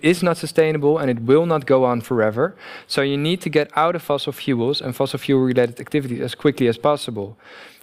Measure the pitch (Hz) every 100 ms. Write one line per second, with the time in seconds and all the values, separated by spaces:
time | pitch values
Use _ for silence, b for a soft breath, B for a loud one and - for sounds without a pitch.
0 | 156 180 180 165 156 - 156 156 143 156
1 | 139 120 113 143 170 156 135 131 127 120
2 | 110 120 107 107 170 - B B B -
3 | 139 139 151 180 180 151 147 - 165 175
4 | - 143 - - - 123 117 143 131 120
5 | 139 131 - 135 131 123 120 117 120 151
6 | 135 120 127 - 151 - 123 113 151 147
7 | - 107 101 - B B B B